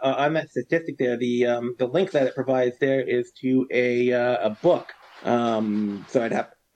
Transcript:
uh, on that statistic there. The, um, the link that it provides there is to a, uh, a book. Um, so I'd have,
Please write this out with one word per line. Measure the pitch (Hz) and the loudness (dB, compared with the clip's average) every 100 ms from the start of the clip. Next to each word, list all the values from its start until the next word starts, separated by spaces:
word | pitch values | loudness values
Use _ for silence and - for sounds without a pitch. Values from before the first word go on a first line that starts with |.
uh, | 135 127 | 0 0
on | 147 | 0
that | 160 151 | 0 -4
statistic | 131 - 165 165 135 | -6 -2 -2 -2 -2
there. | 123 120 | -2 0
The, | 120 120 120 | 0 2 2
um, | 120 120 - | 0 -2 -4
the | 123 | -2
link | 156 190 | 0 0
that | 147 127 | 2 0
it | - | 0
provides | 127 127 123 - | -2 0 0 0
there | 135 135 | 0 0
is | 98 123 123 - | 0 -2 -4 -6
to | 131 131 127 | 0 0 2
a, | 123 123 120 123 | 0 0 2 2
uh, | 123 123 120 110 | 2 0 0 -2
a | |
book. | 107 170 165 - - - - - | 0 2 2 -2 -18 -20 -8 -2
Um, | 120 117 110 107 104 104 101 - | 0 2 0 0 0 -2 -4 -4
so | 127 | -2
I'd | 113 | 0
have, | 110 - _ _ | -2 -4 _ _